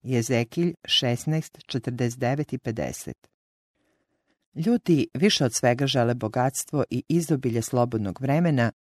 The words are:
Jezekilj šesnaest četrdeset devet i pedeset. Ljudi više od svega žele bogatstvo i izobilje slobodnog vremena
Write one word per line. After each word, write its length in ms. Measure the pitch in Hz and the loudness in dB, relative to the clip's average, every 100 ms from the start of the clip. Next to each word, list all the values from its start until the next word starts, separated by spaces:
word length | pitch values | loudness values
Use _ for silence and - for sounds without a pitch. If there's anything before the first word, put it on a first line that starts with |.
Jezekilj 720 | 123 127 113 120 117 - 175 - - | 0 -2 2 0 0 -2 -2 -4 0
šesnaest 720 | - 127 120 - 156 - - - | 2 2 0 0 -2 -4 -18 -8
četrdeset 540 | 131 123 123 120 123 | -6 -4 -2 -2 0
devet 340 | 123 143 147 | -2 -2 -4
i 40 | 127 | -6
pedeset. 680 | - 107 65 - - - _ _ _ _ _ _ _ _ _ _ _ _ _ - | -6 -4 -6 -6 -12 -14 _ _ _ _ _ _ _ _ _ _ _ _ _ -4
Ljudi 520 | 170 240 - 156 - | 0 0 4 2 2
više 320 | 123 202 - 131 | 2 2 4 0
od 80 | |
svega 340 | - 123 123 139 | 2 2 2 0
žele 260 | 131 117 | 2 0
bogatstvo 720 | 120 110 127 127 - - 147 - | 0 -2 0 -2 -2 -4 -4 -2
i 140 | 123 - | -4 0
izobilje 540 | 165 160 143 131 117 | -2 0 -2 0 -2
slobodnog 600 | 113 123 120 113 101 87 | 0 0 2 0 -4 -4
vremena 500 | 135 147 170 135 117 - | 0 2 2 2 0 -2